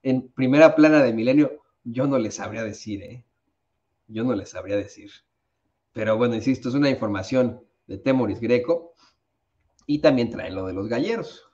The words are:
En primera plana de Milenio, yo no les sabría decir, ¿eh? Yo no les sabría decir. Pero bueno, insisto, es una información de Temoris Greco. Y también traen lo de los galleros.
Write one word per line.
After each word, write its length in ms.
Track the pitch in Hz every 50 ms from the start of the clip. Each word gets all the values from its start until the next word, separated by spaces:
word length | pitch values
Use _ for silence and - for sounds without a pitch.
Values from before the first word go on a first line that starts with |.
| _
En 240 | 131 131 131 -
primera 480 | - _ - 131 127 135 147 160 151 -
plana 260 | 151 151 156 156 147
de 120 | 135 120 113
Milenio, 480 | 113 110 127 131 151 147 139 - - _ _ _ _ _
yo 200 | 120 113 127 139
no 140 | 139 139 127
les 160 | 110 104 -
sabría 280 | 107 101 104 101 113 113
decir, 380 | 107 101 - - 110 104 101
¿eh? 220 | 87 - 123 127 _ _ _ _ _ _ _ _ _ _ _ _ _ _ _ _ _ _
Yo 120 | 110 110 117
no 120 | 127 117
les 140 | 98 - -
sabría 260 | - 92 92 95 101
decir. 360 | 101 98 - - - - 98 - _ _ _ _ _ _ _ _ _ _ _ _ _ _ _ _
Pero 240 | 113 110 110 110
bueno, 180 | 110 120 117 117
insisto, 340 | 110 104 135 131 127 - 127
es 60 | 123
una 140 | 143 147 139
información 720 | 127 127 120 107 104 98 101 - 131 127 123 113 - - _ _ _ _ _
de 100 | - 95
Temoris 440 | - - 135 131 131 120 101 - -
Greco. 520 | 117 113 123 123 - - 170 170 - - _ _ _ _ _ _ _ _ _ _ _ _ _ _ _ _ _ _ _
Y 120 | - 147 147
también 300 | - 156 135 123 117 107
traen 260 | - - 90 82 92
lo 100 | 95 95
de 80 | 92 90
los 140 | 95 104
galleros. 600 | 110 117 123 160 208 226 - - - - - _ _